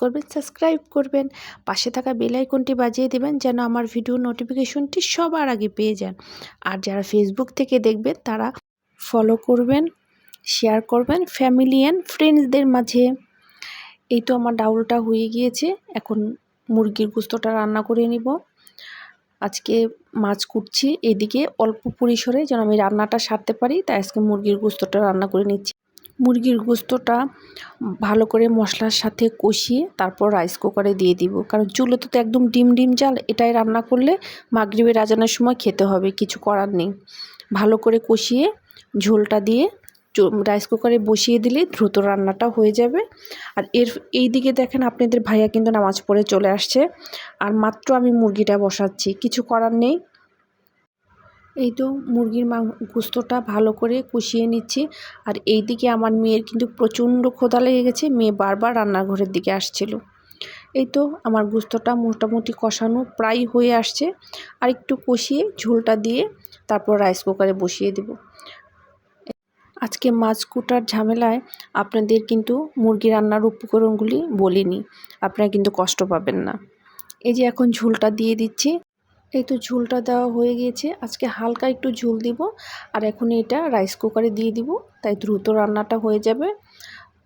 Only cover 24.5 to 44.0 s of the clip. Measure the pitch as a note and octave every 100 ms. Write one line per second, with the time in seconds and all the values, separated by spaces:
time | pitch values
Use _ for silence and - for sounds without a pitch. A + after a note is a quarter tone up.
24.5 | G3+ G#3+ G3+ F#3+ G3 G#3 F#3+ G3 F#3+ G3+
25.5 | G3+ G3+ - _ _ - - B3 A#3+ B3
26.5 | A#3 A3 A#3 - B3+ B3 A#3+ C#4 - -
27.5 | - - - A3+ F#3 G#3 G#3+ A3 A3+ A#3
28.5 | A3 G#3 - A3 A3 A3 - A3+ A3+ G#3
29.5 | G#3 - B3 F4 - F#3+ F#3 G#3 G#3 F3
30.5 | - G3+ G3+ G3+ F#3+ F#3 F3+ F3+ G3 G#3
31.5 | G#3+ G#3 - B3+ B3 - B3 A3+ B3 B3
32.5 | A#3+ B3 B3 B3+ B3 C#4 C4 - G#3+ A#3
33.5 | A#3 A3 A3+ A3+ B3 C4+ F#4+ - - -
34.5 | A3+ G#3 G#3+ A#3 A3 G#3+ A3 A3+ - B3
35.5 | B3 A3+ G#3+ G3 F#3+ G3 G3 G3+ - -
36.5 | G3+ G3+ F#3+ F3 G3 - - - - -
37.5 | G3 G#3 A3 A3+ A3+ A3+ A3+ - A#3+ E4+
38.5 | G#4+ _ - _ G3+ G3 G#3+ G#3 G#3+ G3+
39.5 | A3+ F4+ - - - _ - F#3 G#3+ G3
40.5 | G#3 - A3 A#3+ A#3 G#3 G#3+ - A#3 A#3
41.5 | C4 F4 - G#3 G3+ G3+ G3 G3 F#3+ A#3
42.5 | A#3 G#3+ G#3+ A#3+ D#4 A4+ - - - -
43.5 | - - A#3+ A#3+ -